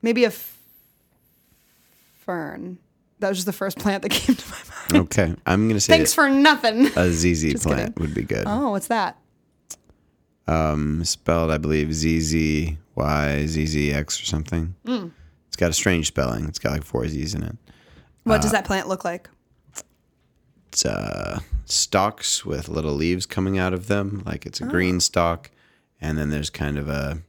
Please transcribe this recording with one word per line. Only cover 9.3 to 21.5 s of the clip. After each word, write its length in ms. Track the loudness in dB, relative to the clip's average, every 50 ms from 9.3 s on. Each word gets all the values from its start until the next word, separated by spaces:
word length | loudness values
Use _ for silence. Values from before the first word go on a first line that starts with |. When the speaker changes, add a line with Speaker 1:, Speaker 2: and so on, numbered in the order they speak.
| _ _ _ _ _ _ _ _ -20 _ _ _ -20 _ _ _ _ _ _ _ _ _ _
Speaker 2:
Um, 580 | 0 0 2 2 2 0 0 0 -2 -2 -2 -2
spelled, 460 | -4 -6 -4 _ 0 2 2 2 2
I 60 | 0
believe, 360 | 0 0 0 0 2 0 0 -2
Z 260 | 0 0 2 2 2
Z 560 | 0 0 0 2 2 2 2 0 0 -2 -4 -8 -12 _ _
Y, 500 | -4 -2 0 0 0 0 0 0 0 -2
Z 200 | -2 -2 -2 -2
Z 260 | 0 0 0 0 0 0
X 280 | -2 -4 -4 -6 -8
or 40 | -6
something. 500 | -4 -4 -4 -4 -4 -4 -4 -4 -4 -8 _ _
Speaker 1:
Mm. 260 | -4 -4 -4 -4 -8 -14 _ -20 -20 _ _ _
Speaker 2:
It's 80 | _ -4
got 140 | -2 0 0
a 40 | 0
strange 340 | 0 2 2 2 2 0
spelling. 380 | -2 -2 -2 -2 -2 -2 -4 -6
It's 120 | -6 -8 -6
got, 120 | -4 -4
like, 120 | -4 -4 -6
four 240 | -6 -6 -4 -4
Z's 280 | -4 -4 -6 -6 -6 -6
in 80 | -6 -8
it. 120 | -8 -12 -14 _ _ -20 _ _ _ -20 -20 _ _ _ _ _
Speaker 1:
What 180 | 2 2 2
does 100 | 2 2
Speaker 2:
Uh, 20 | 0
Speaker 1:
that 120 | 0 0
plant 220 | 0 -2 -2 -2
look 180 | -4 -6 -4 -4
like? 240 | -8 -8 -8 _ -18 _ _ _ _ _ _ _ _ _ -18 -18 _ _ _ _ _ _ _ _ _ _ _ _ _ _ _ _ _
Speaker 2:
It's, 160 | -4 -2 -2
uh, 540 | -2 -2 -4 -6 -6 -6 -8 -8 -6 -8 -8 -8 -6